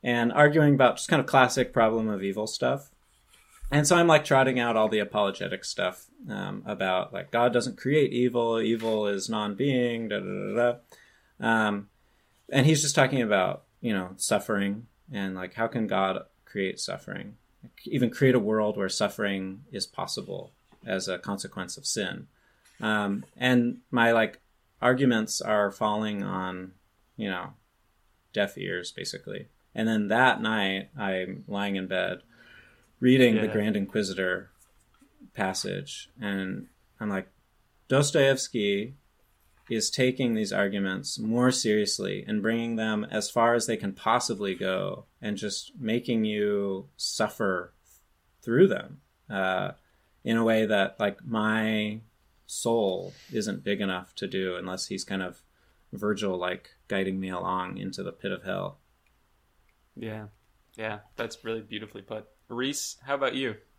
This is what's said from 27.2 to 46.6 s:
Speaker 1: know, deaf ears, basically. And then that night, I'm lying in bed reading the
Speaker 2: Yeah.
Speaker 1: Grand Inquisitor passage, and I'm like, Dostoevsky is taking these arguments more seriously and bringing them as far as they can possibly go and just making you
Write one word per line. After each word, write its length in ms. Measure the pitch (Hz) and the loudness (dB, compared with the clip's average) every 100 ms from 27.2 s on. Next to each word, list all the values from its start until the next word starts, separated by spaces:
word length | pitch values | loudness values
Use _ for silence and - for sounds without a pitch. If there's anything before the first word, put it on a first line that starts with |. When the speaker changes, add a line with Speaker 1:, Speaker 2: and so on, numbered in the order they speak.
| 101 | -6
Speaker 1:
know, 260 | 92 90 - _ _ _ _ _ _ _ | -4 -8 -14 _ _ _ _ _ _ _
deaf 220 | - 98 95 | -2 -2 -2
ears, 320 | 95 90 87 | -6 -6 -8
basically. 560 | - 92 98 - 101 110 _ _ | -10 -10 -10 -12 -12 -14 _ _
And 140 | - 110 | -4 0
then 220 | 110 104 | 0 2
that 340 | 110 127 110 | 4 4 4
night, 460 | 110 110 98 95 98 - | 0 0 0 -2 -6 -8
I'm 480 | 101 95 90 98 - | -4 -2 -4 -8 -8
lying 280 | 101 101 98 | -6 -4 -4
in 120 | 92 | -2
bed 340 | 95 92 92 _ _ - - - _ _ _ | -2 -2 -6 _ _ -20 -20 -20 _ _ _
reading 360 | 127 131 123 110 | 4 6 6 6
the 120 | 107 | 2
Speaker 2:
Yeah. 60 | |
Speaker 1:
Grand 220 | 107 104 104 | 0 0 0
Inquisitor 760 | 98 107 98 92 92 90 92 _ _ _ _ _ _ _ - | -2 -2 -2 -2 -2 -2 -6 _ _ _ _ _ _ _ -20
passage, 760 | - 95 95 98 95 95 - - - | -4 -4 -2 -4 -6 -8 -14 -16 -10
and 460 | 101 98 95 98 - _ _ _ | -6 -4 -4 -8 -10 _ _ _
I'm 100 | 107 | -4
like, 180 | 98 92 _ _ _ _ _ _ | -4 -6 _ _ _ _ _ _
Dostoevsky 1080 | 135 143 160 135 131 - 123 101 101 113 139 _ _ _ _ _ _ _ | 2 4 4 4 4 -2 -2 0 0 -4 -12 _ _ _ _ _ _ _
is 200 | 113 - | -4 -2
taking 440 | - 127 127 127 | 0 0 2 0
these 200 | 110 104 | 0 -2
arguments 640 | 98 101 101 98 95 95 - | 0 0 0 -2 -4 -6 -6
more 340 | 110 117 127 | -2 2 4
seriously 720 | 127 110 107 101 - 98 98 101 | 2 2 2 2 -2 -4 -4 -4
and 140 | 107 | -2
bringing 340 | 104 117 117 113 | 0 -2 -2 -2
them 300 | 110 107 104 | -2 -2 -2
as 200 | 110 104 | -4 -2
far 240 | - 117 120 | 2 4 4
as 100 | 113 | 2
they 120 | 113 | -2
can 160 | 101 | -4
possibly 600 | 95 - 120 - 101 101 | -4 0 2 0 -4 -4
go 520 | 90 95 92 95 95 - _ | -4 -2 -2 -4 -8 -14 _
and 160 | 113 98 | -8 -6
just 340 | 107 - - 202 | -6 -8 -10 -8
making 440 | 113 117 120 117 107 | -2 -2 0 0 0
you 600 | 107 104 104 | 0 0 0